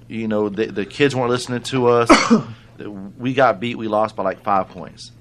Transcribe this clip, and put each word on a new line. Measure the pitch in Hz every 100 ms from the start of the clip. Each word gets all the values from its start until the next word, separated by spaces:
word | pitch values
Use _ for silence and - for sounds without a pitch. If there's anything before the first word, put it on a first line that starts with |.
| -
You | 110 110
know, | 107 107
the, | 98 110
the | 101 98
kids | - 143
weren't | 127 120
listening | 123 127 123
to | - 131 120
us. | 120 117 311 -
<coughs> | 220 - - - - 101 101 98 127
We | 123
got | 131 127 95
beat. | 120 110
We | 110
lost | 107 110 -
by, |
like, | 95 87
five | 107 98 92
points. | 90 78 - - -